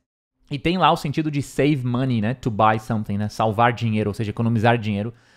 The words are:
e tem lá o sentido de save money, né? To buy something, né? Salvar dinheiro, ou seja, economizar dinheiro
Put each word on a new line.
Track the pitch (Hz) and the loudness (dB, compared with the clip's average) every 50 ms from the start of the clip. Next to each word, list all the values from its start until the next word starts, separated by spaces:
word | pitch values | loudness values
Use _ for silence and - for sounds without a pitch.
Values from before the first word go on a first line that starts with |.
| _ _ _ _ _ _ _ _ _ - | _ _ _ _ _ _ _ _ _ -10
e | 147 135 | -8 -4
tem | - 160 180 | -2 0 2
lá | 185 160 147 | 2 4 4
o | 170 | 2
sentido | 160 - 151 135 165 156 156 | 2 -2 -4 -2 -2 -2 -2
de | 143 143 | -2 -4
save | - - - - 135 147 156 135 123 | -4 -4 0 0 2 2 2 0 -2
money, | 123 123 120 135 131 123 113 | -2 -2 -2 0 0 0 0
né? | 104 113 131 | 0 -2 -2
To | - - 131 | -4 -4 -2
buy | 107 101 113 107 110 | 0 4 4 4 4
something, | 113 - - 117 107 107 - 101 | 2 -2 -4 -4 -4 -4 -4 -4
né? | 101 107 104 | -4 -4 -4
Salvar | - - 113 113 104 107 120 120 | -2 -2 -2 0 2 2 2 2
dinheiro, | 120 101 117 113 107 107 110 104 | 2 0 -2 -2 0 0 0 -2
ou | 95 | -2
seja, | - 113 101 | -4 -6 -6
economizar | 104 - 117 113 117 113 101 117 120 | -4 -2 0 0 2 2 4 4 4
dinheiro | 120 104 110 104 101 104 120 117 _ _ _ _ | 2 0 -2 -4 -4 -4 -8 -10 _ _ _ _